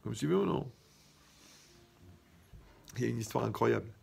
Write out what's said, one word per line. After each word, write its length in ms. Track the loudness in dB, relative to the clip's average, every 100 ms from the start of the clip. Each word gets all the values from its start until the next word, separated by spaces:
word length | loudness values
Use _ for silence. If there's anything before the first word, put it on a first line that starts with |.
Vous 80 | -8
me 40 | -4
suivez 200 | 2 2
ou 100 | 2
non ? 260 | 0 -4 -12 -20 -20 -20 -20 -20 -20 -20 -20 -20 -20 -20 -20 -20 -20 -20 -20 -20 -20 -20 -20 -14 -4
Il 60 |
y 20 | -2
a 40 |
une 100 | -2
histoire 240 | -2 -2
incroyable. 440 | -2 2 4 4 0 -16